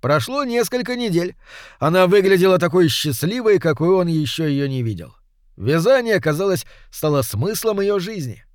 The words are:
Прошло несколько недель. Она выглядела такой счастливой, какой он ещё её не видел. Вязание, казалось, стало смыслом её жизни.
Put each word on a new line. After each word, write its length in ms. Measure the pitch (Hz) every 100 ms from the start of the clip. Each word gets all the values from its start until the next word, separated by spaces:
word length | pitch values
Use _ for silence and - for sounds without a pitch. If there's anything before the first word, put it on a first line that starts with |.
Прошло 440 | 123 151 - 277
несколько 520 | 269 233 202 247 247 247
недель. 400 | 233 170 175 - - - - -
Она 280 | 143 175 180
выглядела 520 | 202 196 190 185 185
такой 300 | 170 170 170
счастливой, 720 | - 151 131 156 240 220 196
какой 320 | 165 147 165
он 180 | 190 175
ещё 360 | 160 143 -
её 220 | 156 139 139
не 140 | 131
видел. 320 | 117 95 78 _ _ _ _ -
Вязание, 640 | 101 160 175 269 233 202
казалось, 460 | 147 151 196 165 - - -
стало 320 | - 156 147
смыслом 580 | 123 101 160 220 226 202
её 180 | 196 202
жизни. 460 | 180 214 135 98 _